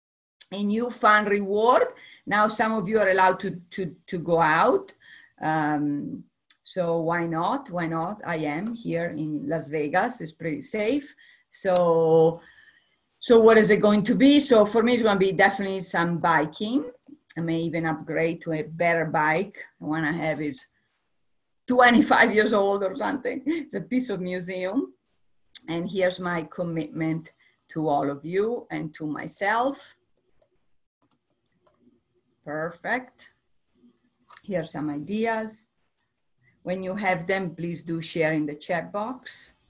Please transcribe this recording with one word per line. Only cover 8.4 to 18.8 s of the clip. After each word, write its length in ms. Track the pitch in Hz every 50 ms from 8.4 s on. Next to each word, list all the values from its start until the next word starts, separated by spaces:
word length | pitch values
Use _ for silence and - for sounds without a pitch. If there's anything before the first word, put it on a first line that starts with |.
| 156 147 147 165 208 233 233
here 380 | - - 170 165 165 170 170
in 360 | 165 151 156 156 151 143 135
Las 220 | 143 160 160 135 143
Vegas. 500 | 151 156 147 147 147 185 202 254 - -
It's 140 | 170 156 -
pretty 260 | - 160 165 151 -
safe. 540 | - - - 214 208 220 277 294 285 - - _ _ _ _ _ _ _
So, 920 | - - - 190 180 180 175 170 165 165 165 160 160 165 160 165 165 - - - _ _ _ _ _ _ _ _ _ _ _ _ _ _
so 200 | - - 233 226
what 180 | 220 220 220
is 140 | 214 208 175
it 100 | 214 175
going 220 | 202 208 208 208 208
to 120 | 226 214
be? 240 | 180 262 277 285 285
So 240 | 285 - 294 214 208
for 200 | 208 - 226 226
me, 100 | 240 247
it's 80 | 240
gonna 180 | 233 214 196 185
be 120 | 190 190
definitely 500 | 180 175 196 196 - - 196 190 190 190
some 380 | 180 - - 170 170 175 170 156
biking. 680 | 175 170 165 151 151 156 - - 208 214 254 294 381 - - _ _ - - - _ - -
I 60 | 165
may 180 | 170 165 165 165
even 260 | 170 165 151 165 165
upgrade 540 | 160 156 156 151 160 156 160 165 165 165 170
to 120 | - 170 160
a 80 | 156
better 440 | 151 156 160 160